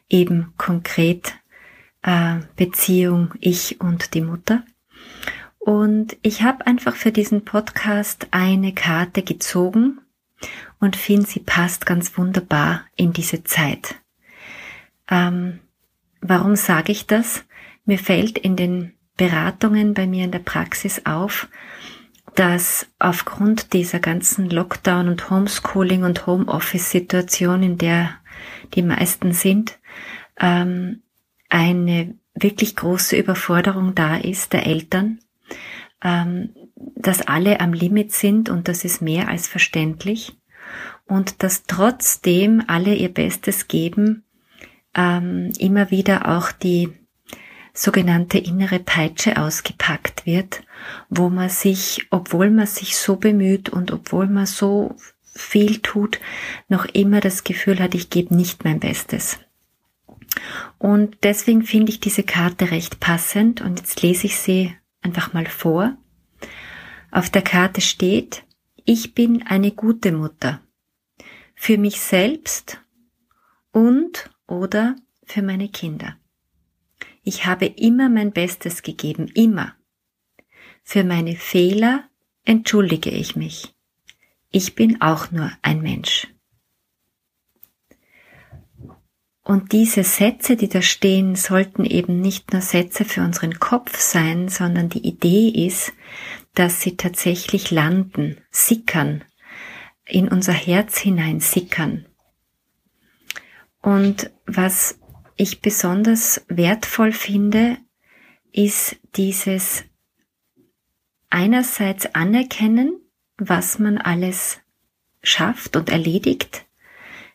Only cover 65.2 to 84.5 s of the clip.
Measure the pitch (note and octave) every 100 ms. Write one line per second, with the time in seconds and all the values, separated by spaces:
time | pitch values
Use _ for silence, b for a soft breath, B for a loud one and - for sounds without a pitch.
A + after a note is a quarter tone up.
65.2 | - E3+ E3 - E3 D#3+ A3 C4+ _ _
66.2 | _ - B B B B B B B F#3
67.2 | F3 G3 F#3+ F3+ F#3 F#3 - - F#3 A3
68.2 | - - - _ _ _ - A3+ - -
69.2 | A#3 A#3 - G3 G3+ G3+ A3 A3+ G3 D#3+
70.2 | D#3 - C3 C#3+ _ _ _ _ _ _
71.2 | B B B B - G#3+ G3+ - - F#3
72.2 | G#3 D#4 - - - - _ _ _ _
73.2 | _ _ _ _ _ A3 A3+ C4 F4 -
74.2 | - _ - F3+ F#3 G#3 A3+ C4+ _ _
75.2 | - G#3 G3 F#3+ G3+ - E3+ D#3 - -
76.2 | _ _ _ _ _ _ _ - B B
77.2 | - - F3+ F#3 G3 - A3+ B3 C4 A3+
78.2 | G#3 F3+ F3+ F3+ E3+ E3+ - D#3 D3+ D#3
79.2 | D#3+ - A3+ F#3+ - - _ _ _ _
80.2 | _ _ b b b b - G3+ F3+ E3+
81.2 | E3 E3+ - F#3 F3+ G#3 A3+ C4+ - _
82.2 | _ _ - A3+ A3 G#3 F#3+ D#3+ - -
83.2 | - D#3+ D#3 - - _ _ _ _ _
84.2 | _ _ _